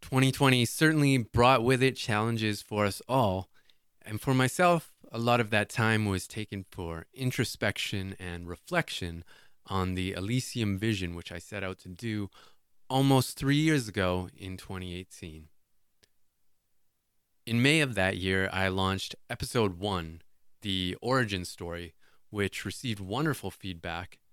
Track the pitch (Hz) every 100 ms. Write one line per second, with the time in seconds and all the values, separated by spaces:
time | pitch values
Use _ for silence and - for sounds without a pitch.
0 | - 131 131 131 139 127 117 - 156 156
1 | 143 135 110 113 120 131 117 131 131 123
2 | - 107 110 117 110 104 - 104 104 95
3 | - 131 110 92 95 - _ _ _ _
4 | - 107 - 131 127 - 180 170 - _
5 | - 117 117 120 110 107 104 - 110 110
6 | 107 95 - - 107 101 92 - 85 82
7 | - - 127 - 117 - 107 - - 104
8 | 95 95 95 87 87 87 - 175 160 -
9 | 90 85 - - - - - 95 92 92
10 | 92 90 98 123 - 123 107 98 107 104
11 | 90 85 85 87 - 104 95 92 - 90
12 | 120 107 98 - - - _ _ - 131
13 | 139 135 123 - 139 143 156 151 113 101
14 | 92 90 90 - 95 92 - 95 90 87
15 | 92 - 90 78 78 _ _ _ _ _
16 | _ _ _ _ _ _ _ _ _ _
17 | _ _ _ _ - 117 131 160 143 101
18 | 92 98 92 95 95 92 95 92 95 95
19 | - - - 120 135 127 104 87 101 95
20 | 80 82 - _ - - 107 95 90 90
21 | 117 131 120 98 90 - 87 85 85 _
22 | _ _ - 104 101 - 104 - 131 104
23 | 95 110 156 135 98 - 101 85 87 85
24 | 87 - _